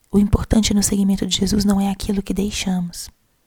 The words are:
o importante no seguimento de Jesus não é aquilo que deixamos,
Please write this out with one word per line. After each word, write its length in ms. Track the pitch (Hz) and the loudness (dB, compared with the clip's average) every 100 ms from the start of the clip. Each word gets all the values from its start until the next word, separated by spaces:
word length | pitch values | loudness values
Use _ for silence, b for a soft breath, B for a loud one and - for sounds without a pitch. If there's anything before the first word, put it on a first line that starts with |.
| _ | _
o 60 | 202 | 2
importante 560 | 208 - - 226 208 | 4 2 2 0 2
no 80 | 208 | 2
seguimento 460 | 196 202 196 196 190 | 0 0 2 0 -2
de 100 | - | -2
Jesus 280 | 185 208 202 | 0 0 2
não 140 | 196 | 2
é 100 | 196 | 0
aquilo 320 | 196 - 196 | -2 -4 -4
que 100 | - | -2
deixamos, 800 | 196 202 - 196 180 175 - - - _ _ | -4 -4 -4 -2 -2 -4 -8 -14 -18 _ _